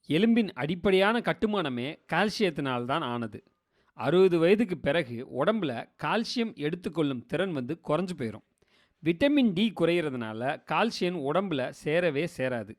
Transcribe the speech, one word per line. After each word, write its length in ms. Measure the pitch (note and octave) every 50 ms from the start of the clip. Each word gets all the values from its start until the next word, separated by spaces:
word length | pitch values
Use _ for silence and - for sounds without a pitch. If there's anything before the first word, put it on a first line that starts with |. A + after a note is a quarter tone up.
| _ -
எலும்பின் 400 | C#3+ E3 G#3 A3+ A#3 A#3+ A3 F#3 -
அடிப்படையான 600 | B2 B2 - F#3 F3+ E3+ G#3 F#3+ F#3 G3 G#3 A#3 A#3+
கட்டுமானமே 680 | F#3 - D#3+ - - G#3+ G#3 G3+ E3 C#3 B2+ A#2+ B2 C#3+ E3 _ _ _ D#3+
கால்சியத்தினால்தான் 920 | E3 G3+ A3 - - A3 F3+ D3+ D#3 C#3+ C3+ B2+ A#2+ B2 B2 C#3 E3 D#3 B2 A#2+
ஆனது. 260 | A#2+ A#2 A2 G2+ - _ _ _ _ _ _ _ _ _ _ _
அறுபது 420 | - A2 C3+ D#3 F#3 F#3+ F#3+ E3+ E3
வயதுக்கு 380 | D#3+ E3+ G#3 G#3+ A#3+ F3+ F3+
பிறகு 400 | C3 - C#3 C#3+ E3+ D#3 A#2 A#2+ A2+ C3+ - - B2
உடம்புல 320 | C#3+ F#3 A3 A3 F3+ C#3+ A#2+ A#2 C3+ _ _ _ -
கால்சியம் 500 | D3+ F3+ A3 A#3 - - B3+ A3+ A3 -
எடுத்துக்கொள்ளும் 720 | - C#3+ D3+ E3 F3 - G#3+ D3+ E3 D#3 C#3+ C3+ A#2+ -
திறன் 280 | _ - D3+ F#3+ G3 E3+ C#3
வந்து 160 | B2 A#2+ D3 - _
குறைஞ்சு 280 | - D3 D#3+ F#3 F3+ F3+
போயிரும். 280 | - B2+ A2 G2+ A2 _ _ _ _ _ _ _ _ _ _ _ _ -
விட்டமின் 500 | D#3 E3+ E3 C#4 C#4+ D4 C#4+ B3+ A3+ F3
டி 140 | E3+ A3 A3+ E3
குறையிறதுனால 680 | - E3+ E3 E3+ F3 D#3+ D3+ B2+ B2 A#2 A2 A2 A2 A#2+ C3+ D3+ - _ -
கால்சியம் 500 | D#3 E3 G#3 A#3 - - F#3 F3+ F3+ F3 C3+ C#3
உடம்புல 420 | D3+ F3+ G3+ F#3+ D#3+ C3 B2 D3 D3 - -
சேரவே 420 | D3+ D3+ F3 F3+ E3+ C#3 C#3 D3 - -
சேராது. 360 | - C3 C3 B2 A#2 G#2 G2 A2